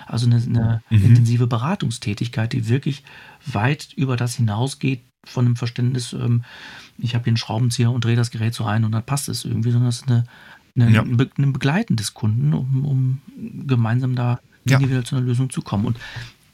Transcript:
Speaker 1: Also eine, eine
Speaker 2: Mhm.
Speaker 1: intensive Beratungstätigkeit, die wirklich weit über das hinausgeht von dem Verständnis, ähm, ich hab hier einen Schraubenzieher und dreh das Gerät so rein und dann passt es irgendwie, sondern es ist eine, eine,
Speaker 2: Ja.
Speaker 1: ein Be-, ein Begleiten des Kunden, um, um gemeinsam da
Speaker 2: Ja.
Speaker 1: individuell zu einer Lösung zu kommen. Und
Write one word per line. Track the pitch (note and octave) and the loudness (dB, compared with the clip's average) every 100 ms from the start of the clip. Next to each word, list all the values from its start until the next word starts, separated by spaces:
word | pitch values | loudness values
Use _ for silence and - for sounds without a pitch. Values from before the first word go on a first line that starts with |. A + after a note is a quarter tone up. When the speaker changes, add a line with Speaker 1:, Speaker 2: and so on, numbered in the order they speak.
| - | -6
Speaker 1:
Also | A#2+ A#2+ | 0 2
eine, | A#2+ | 2
eine | B2+ A#2 A2 A2+ - | 2 0 2 0 2
Speaker 2:
Mhm. | G#2+ G2+ | 4 8
Speaker 1:
intensive | A#2+ A#2 A#2+ B2 | 8 6 4 2
Beratungstätigkeit, | A#2 C3+ G3+ A#2 A#2 - G2+ A#2 A2+ A2 | 0 -2 -2 -4 -4 -6 -4 -4 -2 -2
die | B2 A2 | -2 0
wirklich | C3 - C#3 - - - - - | 0 0 -6 -12 -20 -20 -18 -6
weit | G#2 B2 D#3 - - | -2 0 -2 -6 -4
über | C3+ B2 | -2 0
das | A#2+ A#2+ | -2 0
hinausgeht | A2+ G#2 C3+ - C3+ C3 - _ - | 0 0 -2 -2 -4 -4 -10 _ -8
von | - B2 | 0 0
dem | A#2+ | 0
Verständnis, | A#2+ A#2+ B2 C3 A#2+ | -4 -2 -2 -2 -6
ähm, | C3 A#2+ A#2 A#2+ - - - - - | -4 0 0 -2 -16 -18 -20 -20 -8
ich | A#2+ A#2+ | -4 -2
hab | |
hier | A#2+ | 0
einen | A2+ | -2
Schraubenzieher | - A2 B2 A#2+ A#2 | -2 -2 0 2 0
und | B2+ | 2
dreh | A2+ A#2+ | 2 2
das | A#2 | 0
Gerät | A2+ A2+ | -2 -4
so | A2+ A2 | -2 -2
rein | G#2+ | 0
und | A2 | 0
dann | A2 - | -2 -2
passt | C#3+ - | -4 -4
es | A#2 B2 | -6 -4
irgendwie, | A2+ A#2 | -2 0
sondern | A#2+ B2 | 2 0
es | A#2+ | -2
ist | C3+ | 0
eine, | A#2+ A#2+ - - - _ - | 0 0 -8 -20 -20 _ 2
eine, | A#2 | 2
Speaker 2:
Ja. | A2 | 2
Speaker 1:
ein | G#2 A#2+ | 0 0
Be-, | C3+ - | 0 0
ein | C#3 | 0
Begleiten | C3 C#3 F3 A3+ A2+ | 0 0 0 0 -2
des | G2+ | -2
Kunden, | - A2 A2+ C#3+ | -4 -2 0 0
um, | D#3 B2+ C3 C#3+ | 0 0 -2 0
um | C3 C3 C3 - - A3+ - C#3+ | 0 0 -2 -8 -14 -12 -10 -2
gemeinsam | B2 A2+ B2 C3 B2 | 0 2 0 -2 -2
da | A#2+ A#2+ - _ A#2+ | -2 -4 -6 _ 0
Speaker 2:
Ja. | C3+ | 2
Speaker 1:
individuell | C3+ C3 A#2+ | 2 0 -2
zu | C3+ | -2
einer | B2+ | 0
Lösung | B2 C3 | 0 -2
zu | - | -4
kommen. | - G2+ A#2+ | -4 -2 -2
Und | A#2 - - A#2 - _ | -4 -8 -14 -16 -20 _